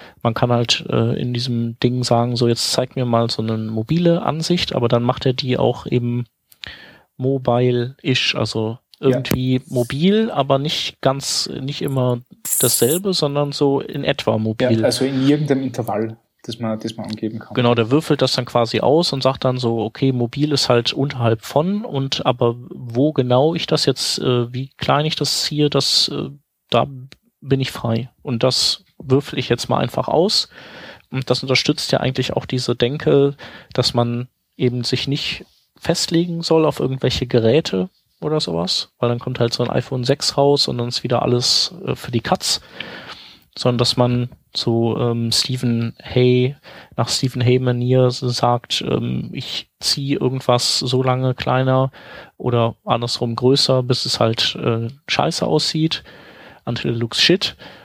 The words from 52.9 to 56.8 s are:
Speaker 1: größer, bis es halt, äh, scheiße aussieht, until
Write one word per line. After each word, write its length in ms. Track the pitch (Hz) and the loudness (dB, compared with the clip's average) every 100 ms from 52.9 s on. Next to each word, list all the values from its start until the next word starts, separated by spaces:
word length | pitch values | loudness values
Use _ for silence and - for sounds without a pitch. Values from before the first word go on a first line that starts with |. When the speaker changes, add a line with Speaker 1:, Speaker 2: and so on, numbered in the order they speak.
| 117 117 - 120 113 | -2 -2 -4 -4 0
Speaker 1:
größer, 460 | 123 139 - 131 | 2 4 2 2
bis 240 | 123 127 - | 2 -2 -2
es 140 | - | 0
halt, 360 | 113 110 - - | 0 0 -2 -2
äh, 340 | - 113 117 139 - | -2 -2 -4 -8 -4
scheiße 380 | - 165 - - | 0 0 0 0
aussieht, 560 | 156 - 156 160 - - - - - - - | 0 0 0 -2 -2 -12 -20 -20 -20 -20 -14
until 280 | - 120 | -8 -4